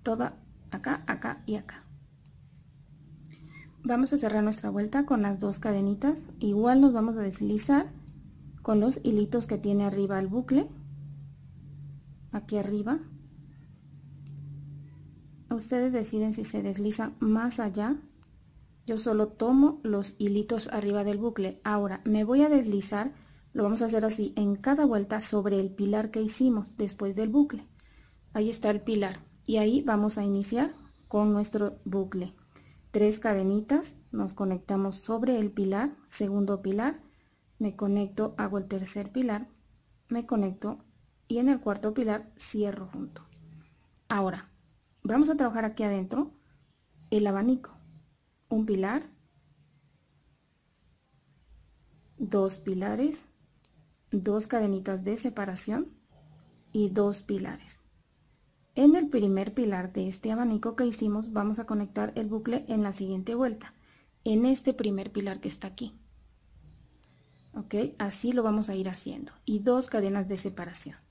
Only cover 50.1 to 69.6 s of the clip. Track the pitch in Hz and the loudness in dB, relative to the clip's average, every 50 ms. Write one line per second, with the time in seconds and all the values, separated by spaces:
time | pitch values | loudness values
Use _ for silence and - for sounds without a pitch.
50.1 | _ _ _ _ _ _ _ _ _ _ _ _ _ _ _ _ _ _ _ _ | _ _ _ _ _ _ _ _ _ _ _ _ _ _ _ _ _ _ _ _
51.1 | _ _ _ _ _ _ _ _ - - - _ _ _ _ _ _ _ _ _ | _ _ _ _ _ _ _ _ -20 -20 -20 _ _ _ _ _ _ _ _ _
52.1 | _ - 240 185 208 202 190 190 190 - - 202 190 185 190 208 214 214 269 302 | _ -8 -6 0 2 2 2 0 -2 -6 -6 -4 -4 -2 -2 -4 -2 0 0 -2
53.1 | 294 - - _ _ _ _ _ _ _ _ - _ _ _ _ _ _ _ _ | -2 -4 -14 _ _ _ _ _ _ _ _ -20 _ _ _ _ _ _ _ _
54.1 | - 202 180 208 202 214 214 214 - 233 214 202 196 190 190 196 190 190 185 196 | -4 -2 0 0 -2 -2 -2 -2 0 0 2 0 0 -2 -2 -4 -6 -4 -4 -4
55.1 | 214 220 - 247 214 220 202 196 185 180 - - 214 262 349 - - _ _ _ | -4 -2 -4 -4 -4 -4 -6 -4 -6 -6 -4 -4 -2 -4 -4 -6 -10 _ _ _
56.1 | _ - - - - - - _ _ _ _ _ - 214 208 196 190 208 202 202 | _ -20 -20 -20 -20 -20 -20 _ _ _ _ _ 0 0 0 2 2 2 2 2
57.1 | 202 - - - 202 190 190 185 - - - - - - _ _ _ _ _ _ | 0 -4 -6 -6 -4 -4 -4 -8 -10 -12 -16 -20 -20 -20 _ _ _ _ _ _
58.1 | _ _ _ _ _ _ _ _ _ _ _ _ _ - 269 294 320 359 320 294 | _ _ _ _ _ _ _ _ _ _ _ _ _ 8 8 8 10 8 4 2
59.1 | - 240 208 196 190 190 196 214 214 - 240 214 196 185 180 185 185 202 185 190 | 2 2 2 4 2 2 0 -2 -2 0 0 0 0 -2 -4 -6 -4 -4 -4 -4
60.1 | 190 - - 220 220 226 247 233 214 208 - 226 226 - 254 240 220 - - 208 | -6 -6 -4 -4 -2 0 0 0 0 0 -2 -4 -2 0 0 0 0 0 -2 0
61.1 | 208 214 220 233 220 214 202 214 214 226 226 - 214 208 208 196 - 214 208 214 | 0 -2 -4 -4 -4 -2 -2 0 -2 -4 -4 -4 -2 -4 -4 -4 -4 -4 -4 -2
62.1 | - 233 220 208 220 220 220 233 233 247 - - 226 214 208 196 196 196 196 190 | -4 -6 -4 -4 -4 -4 -2 -2 -2 -2 -2 -2 0 0 0 0 -2 -4 -6 -4
63.1 | 190 190 190 220 233 240 262 247 214 220 - - _ _ _ _ _ _ _ _ | -4 -4 -4 -4 0 0 0 0 -2 -6 -12 -20 _ _ _ _ _ _ _ _
64.1 | _ _ _ 220 214 220 240 262 269 254 - 269 262 - - 214 196 196 196 208 | _ _ _ 2 4 4 6 4 4 4 2 0 0 0 -2 -2 -2 -2 -6 -6
65.1 | - 208 202 202 190 190 - 202 - - - 190 190 - 240 214 - - - - | -6 -4 -4 -4 -6 -6 -8 -8 -8 -8 -12 -14 -10 -10 -12 -12 -12 -18 -20 -20
66.1 | - - - - _ _ _ - - - - - - - - - _ _ - _ | -20 -20 -20 -20 _ _ _ -20 -20 -20 -20 -20 -20 -20 -20 -20 _ _ -20 _
67.1 | _ _ _ _ _ _ _ _ - 220 - - - 202 247 277 - - 208 202 | _ _ _ _ _ _ _ _ -12 -12 -8 -4 -2 -2 -2 -2 -4 -6 -6 -6
68.1 | - - - 240 247 247 226 220 208 214 214 214 196 190 190 190 180 - - - | -4 -4 -2 0 0 2 2 2 2 0 0 -2 -4 -4 -4 -4 -6 -8 -10 -10
69.1 | 185 - - - - - _ - 214 208 | -10 -10 -12 -14 -16 -10 _ -2 -2 2